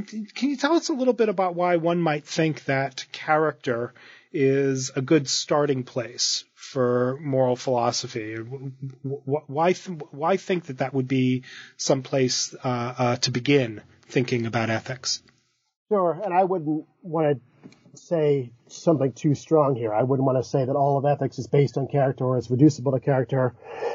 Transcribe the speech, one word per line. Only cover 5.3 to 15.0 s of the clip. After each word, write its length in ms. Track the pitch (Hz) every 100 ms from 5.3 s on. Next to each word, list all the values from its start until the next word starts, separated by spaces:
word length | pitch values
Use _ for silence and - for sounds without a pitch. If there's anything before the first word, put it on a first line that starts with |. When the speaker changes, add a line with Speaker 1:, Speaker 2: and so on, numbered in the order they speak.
| - - 151 147 131
Speaker 1:
place 600 | 123 - 117 123 - - - _
for 600 | - 139 123 123 123 135
moral 380 | 151 131 127 123
philosophy? 760 | - 123 120 120 123 120 107 113
W-, 360 | 113 135 135 131 135 131
w-, 400 | 131 139 135 147 151
why 260 | 139 175
th-, 260 | 175 - 165 170
why 260 | 139 160 190
think 300 | - 185 -
that 100 | 131
that 160 | 131
would 160 | 139 131
be 340 | 135 127 127 127 - - -
some 260 | - 139
place, 540 | 131 139 127 - - -
uh, 300 | 131 123 120 127
uh, 180 | 123 123
to 140 | 131
begin 500 | 123 120 143 117 104 - _ -
thinking 380 | 143 123 123 113
about 240 | 117 110
ethics? 520 | 110 - 131